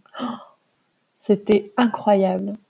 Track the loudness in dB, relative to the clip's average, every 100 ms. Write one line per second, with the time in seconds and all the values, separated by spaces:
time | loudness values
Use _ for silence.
0 | _ -12 -10 -10 -16 _ _ _ _ _
1 | _ _ -2 -2 2 0 0 -2 -2 0
2 | 2 2 2 -2 -6 -10 _